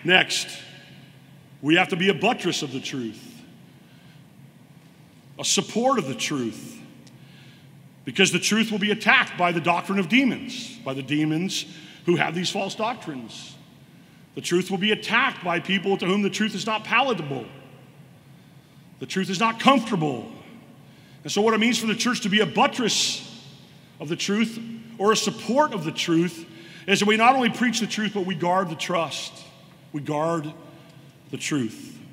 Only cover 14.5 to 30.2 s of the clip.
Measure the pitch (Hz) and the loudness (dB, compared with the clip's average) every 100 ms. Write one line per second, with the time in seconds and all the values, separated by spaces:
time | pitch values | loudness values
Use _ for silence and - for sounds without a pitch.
14.5 | 175 190 185 214 208 - 226 262 - 175 | 0 0 -2 0 0 2 2 2 -2 -2
15.5 | 170 - 190 190 190 180 202 196 190 214 | -2 0 -2 0 0 2 2 0 0 -2
16.5 | 190 214 220 - 226 269 180 147 135 101 | -2 -4 -4 0 2 2 0 -4 -8 -8
17.5 | - - - - - - - - - - | -16 -20 -20 -20 -20 -20 -20 -20 -20 -20
18.5 | - - - - - 131 190 170 175 226 | -20 -20 -20 -20 -16 -6 -4 -2 0 0
19.5 | 226 247 277 226 190 151 120 104 - - | 4 6 6 4 -2 0 -2 -8 -16 -20
20.5 | - - - - - - - 147 202 220 | -20 -20 -20 -20 -20 -20 -16 -4 2 4
21.5 | 220 226 226 226 214 240 233 202 208 190 | 4 2 2 0 0 0 0 0 2 2
22.5 | 196 277 - 220 - - - - - - | 4 2 2 0 0 0 -4 -10 -18 -20
23.5 | - - - - - 143 165 - 208 226 | -20 -20 -20 -20 -14 -8 -4 -2 0 0
24.5 | - - - - - 196 220 208 120 - | -4 -12 -14 -16 0 2 2 0 -4 0
25.5 | 254 302 208 156 - - 165 175 - - | 2 2 0 -6 -4 2 2 2 -4 -18
26.5 | - - - - 196 202 220 233 269 240 | -20 -20 -12 0 4 4 6 6 6 2
27.5 | - 240 - 208 - 208 202 180 165 175 | 2 0 0 -2 -2 -2 -2 -4 -2 2
28.5 | 185 180 156 - 175 156 - - - - | 2 0 -4 -2 -2 -2 -6 -10 -14 -20
29.5 | - - - - 151 139 147 | -20 -20 -20 -10 -8 -4 0